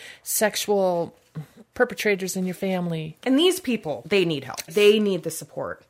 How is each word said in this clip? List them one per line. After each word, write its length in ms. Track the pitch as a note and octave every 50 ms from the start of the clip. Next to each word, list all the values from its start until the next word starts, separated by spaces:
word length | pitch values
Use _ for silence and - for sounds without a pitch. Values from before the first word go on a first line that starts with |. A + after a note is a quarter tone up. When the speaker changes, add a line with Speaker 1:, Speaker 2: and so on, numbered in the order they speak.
| - - - -
Speaker 1:
sexual 960 | - - - - A3 G#3 G3+ - - - G#3 G3 F#3+ F#3 F3 E3+ E3+ - - _ _ _ - D#3 D3 - _ - - _ -
perpetrators 640 | - B3 A#3+ F#3 - - G#3+ G3+ F3+ F#3+ F#3 -
in 100 | F#3+ F#3
your 100 | F#3 F3
family. 640 | - G3 F#3+ F#3 F3+ F3+ E3+ E3 D#3+ D#3 D#3+ - _ -
Speaker 2:
And 160 | B3 C4 C#4
these 200 | E4+ F#4 E4+ -
people, 440 | - - A#3 A3 - D#3 C#3 B2 -
they 180 | D#3+ G#3 G3 F3+
need 200 | E3+ D#3 C#3 -
help. 200 | - - - -
They 340 | - D#3+ G#3 G#3 G#3 G#3 A3
need 240 | G#3+ G3+ F#3+ E3+ D#3+
the 80 | E3
support. 520 | D3+ - D3+ - - - C3+ F2 F2 - _